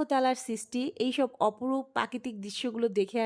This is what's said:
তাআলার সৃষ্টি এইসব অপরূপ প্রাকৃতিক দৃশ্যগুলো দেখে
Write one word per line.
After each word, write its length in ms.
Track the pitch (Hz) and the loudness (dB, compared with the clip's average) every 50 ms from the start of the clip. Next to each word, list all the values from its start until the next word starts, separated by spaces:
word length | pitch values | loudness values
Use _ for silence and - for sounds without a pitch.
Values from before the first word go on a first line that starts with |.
| 302 302 | 2 2
তাআলার 280 | 277 269 262 254 254 247 - | 2 4 4 4 2 0 -2
সৃষ্টি 360 | - 226 220 - - - 247 254 294 - - 233 | -6 -6 -6 -6 -4 -4 -2 -2 -2 -2 0 0
এইসব 240 | 254 247 - 269 247 254 - - 214 | 0 2 2 0 0 2 2 2 2
অপরূপ 360 | 214 - 240 262 269 269 269 - - | 2 0 -2 0 0 0 -2 -2 -2
প্রাকৃতিক 380 | 240 226 220 - 233 - 254 220 202 196 | -2 -2 -2 -4 -6 -8 -8 -8 -8 -10
দৃশ্যগুলো 420 | 208 196 - - 247 220 226 233 226 190 208 | -10 -8 -4 -4 -4 0 0 0 2 2 2
দেখে 200 | 190 190 - 233 226 | 0 0 0 0 0